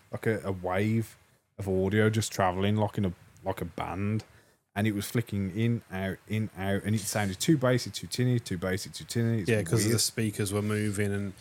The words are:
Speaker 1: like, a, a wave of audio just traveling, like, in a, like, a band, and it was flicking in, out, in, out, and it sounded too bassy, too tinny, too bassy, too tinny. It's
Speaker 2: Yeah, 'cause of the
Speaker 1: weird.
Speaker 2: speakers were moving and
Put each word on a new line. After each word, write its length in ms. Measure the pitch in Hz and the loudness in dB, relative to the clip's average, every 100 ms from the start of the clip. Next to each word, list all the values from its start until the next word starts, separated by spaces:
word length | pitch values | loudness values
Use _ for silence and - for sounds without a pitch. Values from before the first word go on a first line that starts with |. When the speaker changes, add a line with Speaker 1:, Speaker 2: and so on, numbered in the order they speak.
| - | -12
Speaker 1:
like, 140 | 117 117 | -4 -2
a, 120 | 104 | 0
a 80 | 98 | -2
wave 680 | 92 90 92 107 113 110 - _ _ _ - | -4 0 2 2 0 -2 -10 _ _ _ -8
of 80 | 98 | 0
audio 420 | 92 95 107 110 | 2 4 4 4
just 200 | 110 - | 4 -2
traveling, 440 | - 92 90 101 107 | 2 2 2 2 2
like, 220 | 104 - | 0 0
in 60 | 95 | -2
a, 80 | - - - | -2 -14 -10
like, 160 | 95 - | -6 -4
a 60 | 87 | -6
band, 580 | - 82 90 101 110 - - _ _ _ 101 | -6 -6 -2 -2 -2 -6 -20 _ _ _ 0
and 100 | 110 | 0
it 80 | |
was 120 | 101 - | 0 -2
flicking 420 | 123 - 101 95 98 | -2 -2 -2 -2 0
in, 240 | 117 117 - | 0 0 -4
out, 260 | 95 95 - - | -4 -4 -4 -4
in, 240 | 107 107 90 | -4 -4 -4
out, 260 | 98 98 | -2 0
and 100 | 104 | 0
it 80 | 110 | -2
sounded 380 | - 110 101 92 | 0 -2 -2 0
too 180 | - 151 | 2 4
bassy, 320 | 127 127 101 | 4 2 0
too 160 | - - | -10 -6
tinny, 320 | - 123 120 | 0 2 2
too 180 | - 90 | -2 -4
bassy, 320 | 92 95 - | -2 -2 -6
too 120 | - 80 | -12 -6
tinny. 340 | 117 117 113 | -2 0 0
It's 80 | 98 | 2
Speaker 2:
Yeah, 140 | 107 | 0
'cause 160 | 85 113 | 2 2
of 40 | 107 | 4
the 40 | |
Speaker 1:
weird. 120 | 113 | 2
Speaker 2:
speakers 520 | - - 110 101 98 | 0 0 -2 -2 -2
were 80 | 104 | 0
moving 500 | 104 107 107 101 104 | 0 0 0 0 0
and 220 | 101 98 - | 0 -4 -4